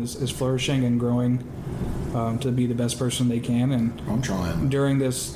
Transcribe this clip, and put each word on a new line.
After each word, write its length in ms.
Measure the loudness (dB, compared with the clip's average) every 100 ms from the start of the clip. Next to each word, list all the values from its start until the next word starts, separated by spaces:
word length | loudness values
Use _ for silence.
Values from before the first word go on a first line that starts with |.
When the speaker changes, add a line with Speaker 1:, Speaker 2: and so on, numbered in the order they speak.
Speaker 1:
is, 140 | -4 -4
is 140 | -4
flourishing 560 | -2 0 0 2 2 2
and 140 | 2
growing, 440 | 2 2 2 0 -2 -10 -8 -4 -4 -4 -2
um, 240 | -2 -2 -2
to 120 | 0
be 160 | 0 0
the 80 | 2
best 240 | 0 0
person 280 | -2 0 0
they 120 | 0
can. 320 | 0 2 2
And 280 | 2 0 -2 -4
Speaker 2:
I'm 140 | -2
trying. 480 | 0 -2 0 0 0
Speaker 1:
during 300 | 2 2 2
this, 320 | 2 0 -6